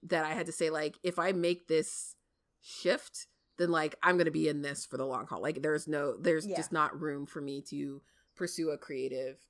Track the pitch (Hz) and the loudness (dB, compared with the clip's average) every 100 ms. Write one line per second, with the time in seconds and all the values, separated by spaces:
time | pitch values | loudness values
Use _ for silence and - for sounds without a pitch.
0 | 170 165 156 156 170 - 160 156 151 - | 0 2 2 0 -4 0 2 2 -2 -2
1 | 180 175 180 185 175 175 - 160 151 - | -2 2 2 4 2 0 2 2 2 -6
2 | - - _ _ _ _ - - 180 - | -10 -14 _ _ _ _ -16 -2 0 0
3 | - - - _ _ - 175 160 156 - | -2 -14 -14 _ _ -2 2 2 2 2
4 | 175 180 160 156 156 147 143 143 - 131 | 4 6 4 4 2 0 -4 -6 -8 -4
5 | 135 127 131 90 127 156 156 151 151 147 | -4 -4 -4 -4 -2 0 0 0 0 0
6 | 143 113 175 160 202 170 156 160 151 143 | 0 2 4 4 2 -4 -2 2 2 0
7 | 151 143 143 160 143 139 - 143 143 139 | -4 -4 -8 -8 -6 -8 -8 -8 -6 -8
8 | _ _ _ - 170 - 160 147 - 135 | _ _ _ -8 -6 -2 -2 -2 -6 -6
9 | 131 127 135 135 | -4 -4 -6 -8